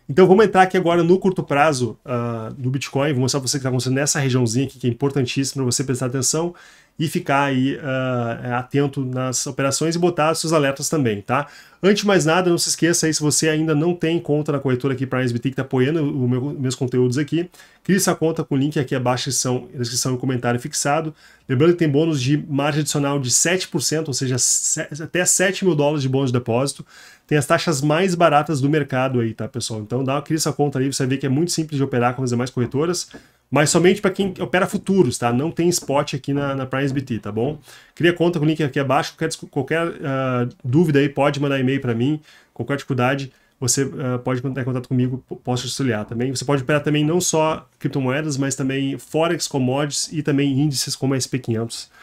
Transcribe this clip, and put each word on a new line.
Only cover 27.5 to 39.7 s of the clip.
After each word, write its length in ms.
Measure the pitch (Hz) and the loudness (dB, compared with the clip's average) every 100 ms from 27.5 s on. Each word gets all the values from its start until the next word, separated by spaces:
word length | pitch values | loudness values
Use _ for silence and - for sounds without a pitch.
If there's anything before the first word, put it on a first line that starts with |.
| 165 180 139 | 0 2 0
mais 340 | 151 156 190 170 | 2 2 2 4
baratas 440 | 165 143 151 147 | 4 4 2 0
do 80 | 139 | 2
mercado 520 | 156 143 131 131 123 | 0 0 -2 0 0
aí, 120 | 113 | -2
tá, 140 | 110 107 | -4 -8
pessoal? 340 | 117 - 110 | -8 -6 -8
Então, 220 | 107 123 | -4 -4
dá, 180 | 131 139 | -2 -4
cria 180 | - 156 | -2 -2
sua 140 | 156 | -2
conta 260 | - 147 135 | 0 0 0
ali, 140 | 135 | -2
você 120 | - | -2
vai 60 | 135 | -2
ver 80 | 139 | -2
que 80 | 139 | 0
é 20 | |
muito 240 | 135 175 | 0 0
simples 240 | - 156 143 | -2 -2 -2
de 80 | |
operar 300 | 131 127 120 | 0 2 0
com 100 | 131 | 0
as 60 | 127 | -2
demais 200 | 120 127 | -2 -2
corretoras, 600 | 127 120 135 170 180 - - - _ _ | -2 -2 0 -2 -2 -8 -16 -20 _ _
mas 200 | 143 151 | 0 4
somente 300 | 170 180 196 | 4 4 4
pra 100 | 196 | 0
quem 240 | 190 196 - | -2 -4 -4
opera 260 | 175 180 185 | -2 0 0
futuros, 500 | 196 - 190 127 - | -2 0 2 2 2
tá? 160 | 120 | 0
Não 180 | 120 160 | 0 -2
tem 180 | - 175 | 0 0
spot 460 | 175 - 139 147 | 0 0 -2 -2
aqui 180 | 143 - | -6 -4
na, 220 | 143 143 | -2 -2
na 120 | 135 127 | -4 -4
Prime 180 | 131 | -2
S 80 | 139 | -2
B 80 | 135 | -2
T, 160 | 135 110 | -4 -6
tá 120 | 104 | -4
bom? 280 | 107 131 151 - - - | -4 -4 -6 -14 -20 -20
Cria 180 | - 165 | 0 0
conta 260 | 175 170 170 | 4 0 2
com 60 | |
o 40 | 151 | 0
link 140 | 156 | 0
aqui 160 | 147 147 | -2 -2
abaixo, 340 | 131 170 - | 0 0 -2
qualquer 160 | - 160 | -6 -6
discu-, 180 | - - | -6 -6
qualquer, 340 | 147 127 | -6 -2